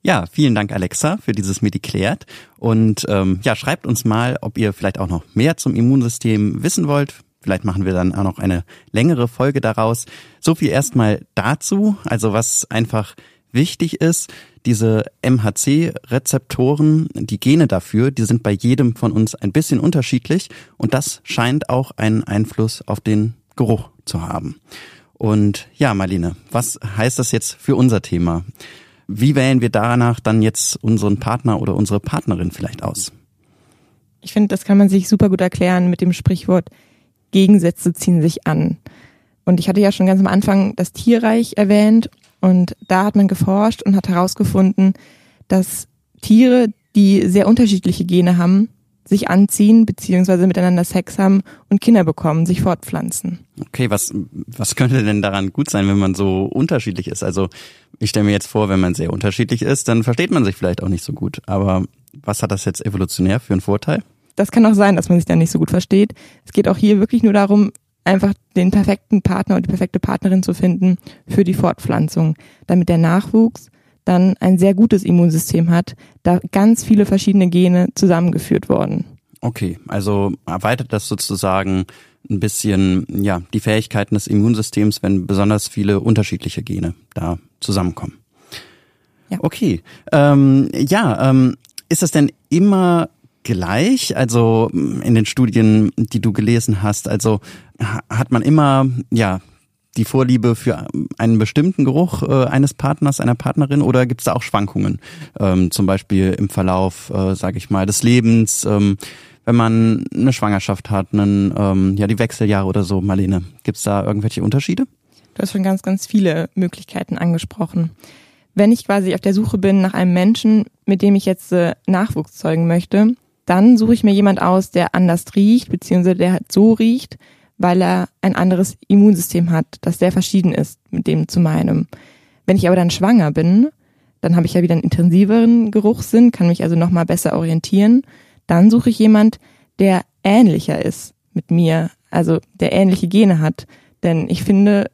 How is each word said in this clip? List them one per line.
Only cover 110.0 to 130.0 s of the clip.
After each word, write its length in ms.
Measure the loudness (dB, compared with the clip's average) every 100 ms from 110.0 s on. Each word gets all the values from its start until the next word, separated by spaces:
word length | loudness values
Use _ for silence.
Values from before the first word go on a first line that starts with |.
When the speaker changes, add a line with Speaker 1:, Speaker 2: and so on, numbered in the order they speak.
| -4
Speaker 1:
eine 180 | -2 -2
Schwangerschaft 580 | 0 -2 -2 -4 -8 -4
hat, 180 | -6 -2
einen, 420 | 0 2 2 0 0
ähm, 380 | 0 2 0 0
ja, 100 | -2
die 120 | -2
Wechseljahre 480 | -4 -2 -2 0 0
oder 160 | -2
so. 180 | -2 -4
Marlene, 420 | -2 -2 -2 -2 -6 -10
gibt's 200 | -8 -6
da 220 | -4 -2 -2
irgendwelche 380 | -4 -4 -4
Unterschiede? 420 | -2 -2 -2 -4 -6 _ _ _ _
Speaker 2:
Du 80 | -8
hast 100 | -6
schon 120 | -4
ganz, 180 | -2 -4
ganz 240 | -4 -6 -2
viele 440 | 0 2 0 -4
Möglichkeiten 640 | -4 -4 -6 -14 -12 -8 -4
angesprochen. 720 | -2 -2 -6 -8 -6 -4 -4 -8 -20 -20 _ _ _
Wenn 180 | 2 2
ich 140 | 2 0
quasi 280 | -2 -2
auf 80 | -2
der 120 | 0
Suche 240 | 0 -2 -2
bin 240 | 2 2
nach 120 | 0
einem 200 | 0 0
Menschen, 520 | 2 2 2 2 2 0 _ -4
mit 160 | 0
dem 140 | 2 2
ich 100 | 0
jetzt, 260 | -6 -2
äh, 220 | 0 0 -4 -2
Nachwuchs 460 | -2 -2 -4 -8
zeugen 340 | -8 -4 -2 0
möchte, 480 | 0 0 2 2 0 _ _ -2
dann 320 | 4 6 6
suche 180 | 4 2
ich 80 |
mir 100 | 2
jemand 280 | 4 2 2
aus, 300 | 2 0 0
der 220 | -2 0
anders 320 | 0 2 0 -2 2
riecht, 340 | 4 4 0
beziehungsweise 460 | -10 -2 0 2 0
der 180 | 0
halt 180 | -2 -2
so 220 | 2 4
riecht, 440 | 4 2 0 -6 -20 _ _ _ _
weil 220 | 0 0
er 280 | 0 -2 -4 _
ein 140 | -2 0
anderes 420 | 0 0 -2 -6 _
Immunsystem 640 | 6 6 4 -2 -2 0
hat, 140 | 0 -4 -8
das 180 | -8
sehr 120 | -2